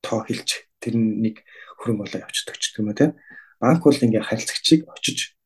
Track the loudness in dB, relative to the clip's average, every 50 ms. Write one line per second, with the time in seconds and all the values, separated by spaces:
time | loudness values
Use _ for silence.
0 | -6 -4 -4 -4 -2 -4 -6 -6 -4 -6 -8 -8 -8 _ _ _ -8 -2 0 2
1 | 2 2 0 0 -2 -2 -2 -6 _ _ -20 -20 -20 -20 -20 _ -4 -2 -2 -2
2 | -2 -6 -8 -10 -10 -6 -8 -8 -8 -8 -10 -8 -8 -8 -4 -4 -4 -4 2 2
3 | 2 2 2 _ _ -20 -20 -20 -20 _ _ _ 2 4 4 6 6 4 4 6
4 | 4 2 2 2 0 -2 -4 -4 -4 -6 -8 -4 2 4 4 4 4 -2 -18 -6
5 | -6 -6 -4 -4 -8 -10 _ _ _